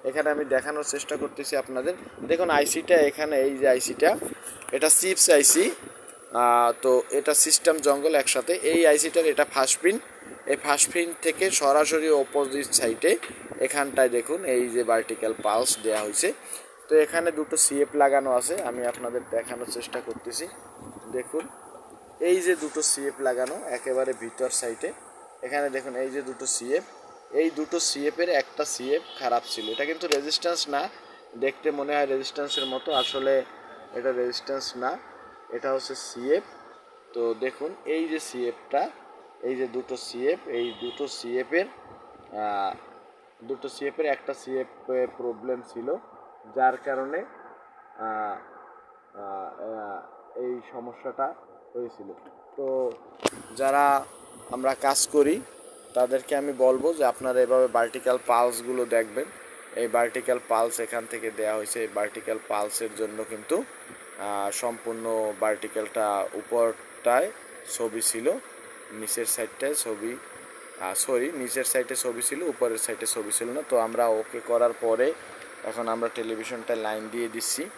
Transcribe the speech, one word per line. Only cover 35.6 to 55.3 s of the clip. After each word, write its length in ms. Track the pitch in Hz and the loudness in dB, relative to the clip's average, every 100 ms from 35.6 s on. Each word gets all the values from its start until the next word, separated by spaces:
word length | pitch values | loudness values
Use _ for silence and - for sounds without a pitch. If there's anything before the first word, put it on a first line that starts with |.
| 139 | -2
হচ্ছে 220 | 135 - 135 - | -2 -4 -10 -10
সিএফ। 360 | 120 123 170 - - - - - - - | -8 0 0 0 -20 -20 -20 -20 -20 -12
তো 80 | 120 117 110 | -4 -2 0
দেখুন, 280 | 131 127 151 196 - 156 | -4 -4 -10 -8 -4 -2
এই 80 | 165 | -2
যে 80 | 156 - | -4 -6
সিএফটা, 520 | 127 120 117 - 139 190 - - - - - 123 | -6 -6 -6 -2 -2 -2 -6 -20 -20 -20 -10 -6
এই 80 | 127 | -4
যে 60 | 127 123 | -4 -4
দুটো 200 | 127 127 - | -8 -10 -8
সিএফ, 320 | 120 131 180 165 120 | -2 0 0 -4 -4
এই 80 | 120 107 | -4 -6
দুটো 220 | 120 - 143 - | -10 -6 -8 -8
সিএফ 320 | 120 123 127 165 | -4 -4 0 -2
এর, 80 | 196 - - - - - - 104 | -2 -8 -20 -20 -20 -20 -14 -8
আহ, 280 | 107 101 98 - - - - - _ _ 117 | -4 -2 -4 -6 -16 -20 -20 -20 _ _ -12
দুটো 180 | 131 139 - | -10 -10 -6
সিএফ 200 | 139 135 | -8 -2
এর 60 | 151 135 | -2 -2
একটা 180 | - 139 | -4 -10
সিএফ 300 | - 131 127 - - 127 | -6 -6 -6 -10 -4 -2
এ 20 | 123 - | -2 -4
প্রবলেম 420 | 123 110 123 123 123 | -8 -6 -6 -6 -6
ছিল, 160 | 120 120 185 - - - - - 131 | -10 -6 -6 -8 -20 -20 -20 -8 2
যার 200 | 127 127 - | 2 2 -4
কারণে, 320 | 131 135 160 | -4 -4 -6
আহ, 840 | 247 - - - - - - - 110 | -8 -16 -20 -20 -20 -20 -20 -10 -6
আহ, 1400 | 107 107 95 - - - - - - _ 98 101 95 92 - 107 | -4 -4 -6 -12 -20 -20 -20 -20 -20 _ -16 -12 -10 -10 -10 -10
আহ, 320 | 110 104 95 - - - 123 123 | -8 -8 -10 -14 -20 -16 -8 -6
এই 80 | 123 113 | -6 -10
সমস্যাটা 540 | 127 120 117 135 123 135 - - - - | -14 -14 -12 -12 -4 -6 -6 -20 -20 -14
হয়েছিল। 360 | - 120 - 98 90 - - - - | -10 -10 -10 -18 -18 -20 -20 -18 -8
তো 80 | 135 131 127 110 - - - - - 113 | -4 -2 -2 -4 -16 -4 -4 -4 -16 -2
যারা 240 | 135 139 143 139 135 - - - - 123 | 2 6 6 4 0 -16 -20 -20 -10 -2
আমরা 180 | 131 135 139 | 0 2 2
কাজ 120 | 135 - 151 | 2 2 6
করি, 200 | 143 | 6